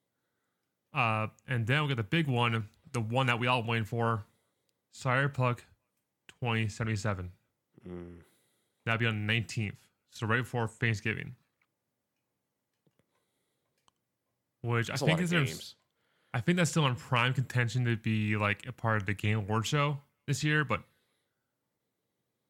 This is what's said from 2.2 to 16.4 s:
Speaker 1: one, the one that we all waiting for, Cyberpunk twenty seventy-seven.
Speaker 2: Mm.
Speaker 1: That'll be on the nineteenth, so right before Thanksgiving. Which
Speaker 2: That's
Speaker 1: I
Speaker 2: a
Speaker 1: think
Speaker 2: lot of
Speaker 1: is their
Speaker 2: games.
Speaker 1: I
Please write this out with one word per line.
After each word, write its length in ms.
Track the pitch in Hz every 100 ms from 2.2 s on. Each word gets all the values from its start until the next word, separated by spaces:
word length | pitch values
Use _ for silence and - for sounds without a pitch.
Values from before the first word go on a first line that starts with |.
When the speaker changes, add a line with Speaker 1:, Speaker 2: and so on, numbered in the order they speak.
| 147
Speaker 1:
one, 380 | 120 120 113 104 _ -
the 80 | 123
one 280 | 110 123 127
that 120 | 120
we 80 | 123
all 160 | 127
waiting 220 | 113 113 104
for, 400 | 120 117 113 - _ _ _ _ _ _
Cyberpunk 680 | - 135 127 139 139 123 120 - _ _ _ _ _ _ -
twenty 280 | 120 113 107
seventy-seven. 640 | - 110 107 107 95 90 - _ _ _ - 90
Speaker 2:
Mm. 280 | 87 87 87 82 _ _ _ _ _ -
Speaker 1:
That'll 120 | 113
be 60 | 117
on 80 | 107 104
the 80 |
nineteenth, 420 | 113 101 - 104 - _ _ _
so 160 | - 110
right 120 | 117
before 280 | 120 123 110
Thanksgiving. 680 | - 117 104 113 95 85 - _ _ _ _ _ _ _ _ _ _ _ _ _ _ _ _ _ _ _ _ _ _ _ _ _ _ _ _ _ _ _ _
Which 240 | 117 117 117
Speaker 2:
That's 140 | 135
Speaker 1:
I 40 | 147
Speaker 2:
a 20 |
Speaker 1:
think 100 | 165
Speaker 2:
lot 20 |
of 40 | 175
Speaker 1:
is 40 |
their 160 | 170 127
Speaker 2:
games. 300 | 82 - - _ _ _ _ _
Speaker 1:
I 60 | 123